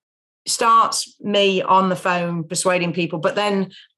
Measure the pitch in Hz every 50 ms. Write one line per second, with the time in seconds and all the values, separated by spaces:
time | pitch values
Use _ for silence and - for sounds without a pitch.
0 | _ _ _ _ _ _ _ _ - - - - 240 226 226 226 214 - - -
1 | - - _ - - 202 202 202 202 196 190 185 - - 190 190 190 185 185 180
2 | - 190 175 175 175 170 170 170 156 - 180 - - 190 180 175 175 170 147 180
3 | 170 156 180 160 156 185 - 202 208 208 202 196 185 190 - - - _ _